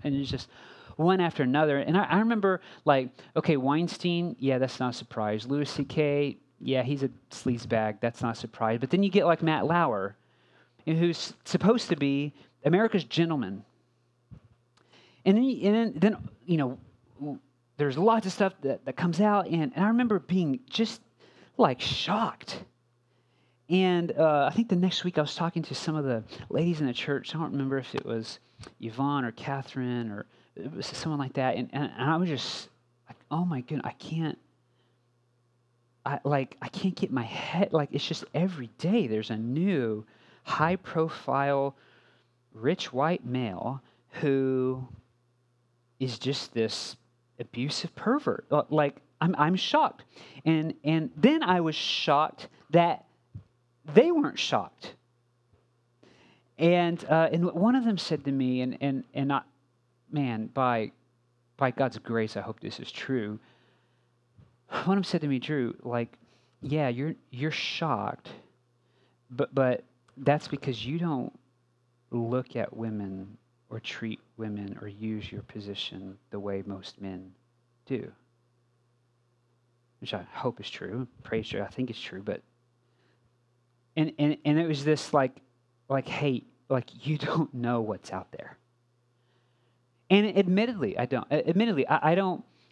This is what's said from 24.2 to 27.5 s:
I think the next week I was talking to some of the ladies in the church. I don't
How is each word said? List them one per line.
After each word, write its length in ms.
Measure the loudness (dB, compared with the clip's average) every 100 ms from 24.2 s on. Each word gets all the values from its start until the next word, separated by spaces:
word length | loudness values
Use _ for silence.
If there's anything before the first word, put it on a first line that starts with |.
| 4 4 4
I 20 |
think 140 | 2 2
the 80 | 2
next 300 | 2 0 -2
week 120 | 0
I 40 |
was 120 | -2
talking 300 | -2 -2 -2
to 120 | -6 -6
some 200 | -4 -2
of 80 |
the 220 | 0 -2 -4 -14 -4
ladies 320 | 0 0 2
in 60 | -2
the 60 |
church. 400 | -2 -2 -4 -4
I 60 | -6
don't 140 | -4